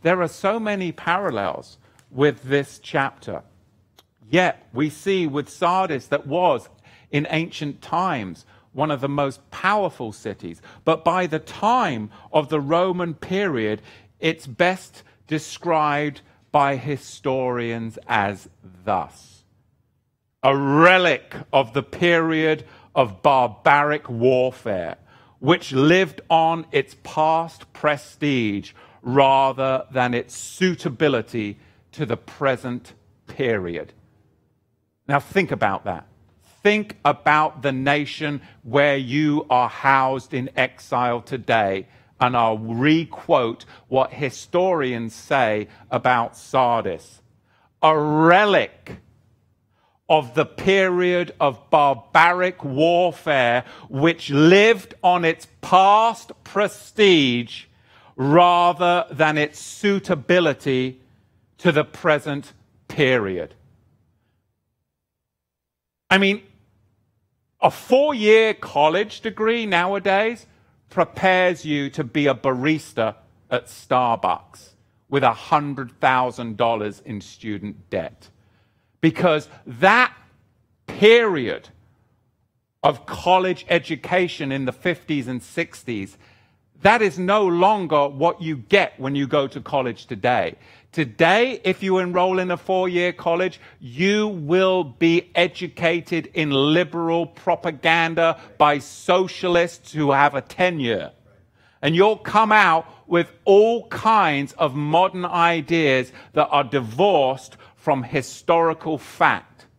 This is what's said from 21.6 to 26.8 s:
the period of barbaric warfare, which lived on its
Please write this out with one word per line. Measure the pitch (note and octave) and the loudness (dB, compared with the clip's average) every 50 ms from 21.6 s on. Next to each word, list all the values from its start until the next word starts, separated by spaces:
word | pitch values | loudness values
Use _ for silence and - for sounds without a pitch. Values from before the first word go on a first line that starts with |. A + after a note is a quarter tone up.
| C3+ A2+ A2+ | 0 0 -4
the | C#3+ C3+ | -6 -6
period | - - - F3+ F3 E3+ E3 D#3+ D#3+ D#3+ D#3 D#3+ D#3 D#3 D#3 D#3 - - - - _ _ | -6 -6 -2 0 2 2 2 0 0 -2 -2 0 -2 -2 -4 -6 -20 -20 -20 -20 _ _
of | C#3+ C3 G#2+ F#2+ - | 0 0 0 -2 0
barbaric | - D3 C#3 C3 B2 A#2 G2 - _ D#3+ C#3+ D3 C#3+ D3 D3 D3 - - | 2 2 4 4 2 0 -4 -2 _ 4 4 4 2 0 -2 -4 -6 -10
warfare, | A#2+ A2+ A#2+ C3 C3 B2+ B2+ B2+ B2 - - A2+ G2+ F2+ E2+ D#2+ - _ _ _ _ _ _ _ _ _ | -6 0 2 2 2 2 0 -2 -4 -8 -8 -6 -6 -6 -6 -8 -10 _ _ _ _ _ _ _ _ _
which | - C#3 F3 F3 - - | 0 0 0 0 -2 -4
lived | C3+ C3 C#3 D#3 F3 F#3 F#3+ E3+ - - - _ | -2 0 2 4 4 2 2 -2 -6 -18 -4 _
on | E3+ E3 D#3+ D#3+ E3 E3 D#3 _ | 0 0 0 0 -2 -4 -8 _
its | - C#3+ | -4 -4